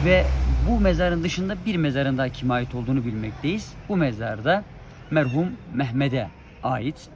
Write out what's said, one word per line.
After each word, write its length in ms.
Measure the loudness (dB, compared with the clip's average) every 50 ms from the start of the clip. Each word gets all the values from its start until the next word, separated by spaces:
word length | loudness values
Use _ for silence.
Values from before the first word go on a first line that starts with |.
| 6
ve 200 | 6 6 6 6 4 2 2 2 2 4 4 4 2
bu 100 | 4 4
mezarın 440 | 4 4 4 4 2 2 2 0 0
dışında 340 | -2 -2 -2 -4 -4 -4 -4 -4
bir 100 | -2 0
mezarın 420 | 2 0 2 2 0 0 0 0
daha 120 | 0 -2 -2
kime 240 | -4 -2 -2 0 0
ait 220 | 0 0 -2 -6
olduğunu 300 | -6 -2 0 0 0 0
bilmekteyiz. 680 | -2 -4 -4 -6 -6 -8 -4 -2 -2 -2 -2 -6 -10 -14 -14 -6 -2
Bu 80 | 0
mezar 460 | 2 2 0 0 -2 -4 -6 -6 -2 2
da 200 | 2 2 2 0 -8 -18 -18 -18 -18 -18 -20 -8 0
merhum 360 | 2 2 2 2 2 0 0 -2 -4 -8 -12 -6 -4
Mehmet'e 560 | -2 -2 0 0 0 0 2 0 -2 -2 -4 -10 -18 -20 -20 -18 -6 -4
ait. 460 | -4 -2 -2 -4 -6 -8 -8 -16 -20 -20